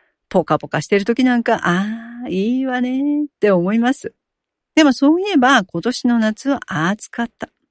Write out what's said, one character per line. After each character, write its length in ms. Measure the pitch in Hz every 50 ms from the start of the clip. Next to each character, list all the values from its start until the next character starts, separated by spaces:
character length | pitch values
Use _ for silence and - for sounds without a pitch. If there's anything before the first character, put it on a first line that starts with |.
| _ _ _ _ _ _
ポ 160 | - 185 156
カ 140 | - 156 -
ポ 80 | -
カ 140 | - - 156
し 80 | - -
て 100 | 202 196
る 60 | 202
時 180 | - 233 - 254
な 140 | 254 247
ん 80 | 233 226
か、 160 | 254 233 - -
あ 640 | 180 175 185 202 214 226 226 226 233 240 240 247
ー、 40 | -
い 300 | 175 190 202 226 247 262 269
い 40 |
わ 140 | 262 247 247
ね 460 | 247 247 262 262 285 294 294 294 302
っ 0 | - _ -
て 140 | 208 208 190
思 200 | 175 175 190 220
い 60 | 226
ま 160 | 233 247 -
す。 180 | - - - _ _ _ _ _ _ _ _ _ _ _ _ -
で 80 | 311 311
も 100 | 277 240
そ 220 | - 277 285 320
う 60 | 359
い 100 | 392 415
え 60 | 381
ば 260 | 277 247 269 277 226 185
今 200 | _ - 170 -
年 260 | 233 254 - - 240
の 100 | 240 233
夏 320 | 220 214 214 - - 277
は 80 | 285 - -
暑 420 | - - 147 160 180 208 214 - -
か 160 | - - 233
っ 40 | -
た。 200 | _ _ - - _ _ _ _